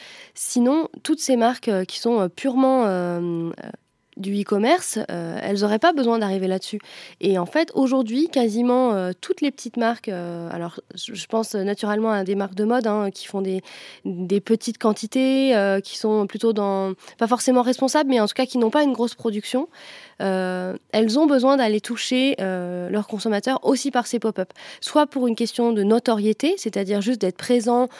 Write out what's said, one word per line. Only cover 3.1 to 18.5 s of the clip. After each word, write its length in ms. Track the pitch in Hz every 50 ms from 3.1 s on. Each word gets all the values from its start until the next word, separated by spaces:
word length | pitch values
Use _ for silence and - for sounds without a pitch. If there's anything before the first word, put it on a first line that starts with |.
| 175 175 175 175 170 165 170 170 - - - - - - _ _ _ _ _ _ -
du 160 | - 190 196 202 202
e-commerce, 580 | 196 - 214 196 214 254 339 359 - - - 214 - -
euh, 300 | 175 170 165 165 - -
elles 220 | - 196 202 196 208
auraient 160 | 208 214 220
pas 140 | - 349 339
besoin 260 | 285 247 233 233 226
d'arriver 280 | 208 196 190 190 190
là-dessus. 320 | 185 185 190 - - 214 208 - - - - - - - -
Et 160 | - 202 190
en 80 | 180 175
fait, 260 | 180 - 302 330 320 -
aujourd'hui, 540 | - 269 247 269 262 247 214 233 269 320
quasiment, 680 | 330 - 269 240 220 202 233 240 247 247 254 254 240 214
euh, 180 | 190 185 180 180 -
toutes 180 | - - 370 -
les 120 | 302 277
petites 260 | 277 - - 233 -
marques, 320 | 240 233 226 233 - - 220
euh, 400 | 190 175 175 170 170 170 170 170
alors 300 | 175 170 170 175 - - - - -
je, 180 | - - - 214
je 140 | 175 -
pense 260 | - 226 226 226 - -
naturellement 580 | 202 190 202 202 - - 208 208 214 226 226
à 120 | 214 202 190
des 100 | 180 202
marques 200 | 196 196 190 190
de 100 | 190 214
mode, 200 | 220 240 254 226
hein, 260 | 220 208 214 202 196
qui 160 | 185 - -
font 140 | - - 196
des, 200 | 196 190 190 185 - - - - - - - - -
des 380 | 196 180 175 185 175 202 202
petites 360 | - - 226 - - 240 220
quantités, 800 | - - 220 208 - 220 214 - 262 262 262 269 269 269 269 240
euh, 240 | 208 196 196 196 196
qui 180 | 196 - -
sont 300 | - - 214 214 214 202
plutôt 240 | 190 - 208 - 226
dans, 420 | 214 208 202 196 196 190 190 190 190 - - - -
pas 100 | - 233
forcément 340 | 214 247 226 - 262 254 254
responsables, 480 | 233 247 247 - 269 254 - 302 311 269
mais 100 | 262 233
en 80 | 208
tout 60 | 202 -
cas 120 | - 262
qui 120 | -